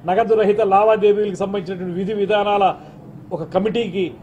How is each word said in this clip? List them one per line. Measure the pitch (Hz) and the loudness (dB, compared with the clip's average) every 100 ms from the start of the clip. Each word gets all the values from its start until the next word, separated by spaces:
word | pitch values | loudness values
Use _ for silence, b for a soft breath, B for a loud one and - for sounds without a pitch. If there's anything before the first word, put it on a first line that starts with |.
| 165 | -2
నగదు | 190 226 | 0 2
రహిత | 220 202 208 | 2 2 2
లావాదేవీలకు | 208 190 214 214 208 208 208 175 | 4 4 4 4 4 2 0 -4
సంబంధించినటువంటి | 196 202 170 185 180 175 | -4 -6 -6 -8 -8 -6
విధి | 196 | -4
విధానాల | 214 196 208 202 202 190 151 B B - - - | -2 0 0 2 2 0 -2 B B -20 -20 -10
ఒక | 170 | -10
కమిటీకి | 160 190 214 226 220 185 175 - | -4 -2 0 -2 -2 -2 -4 -6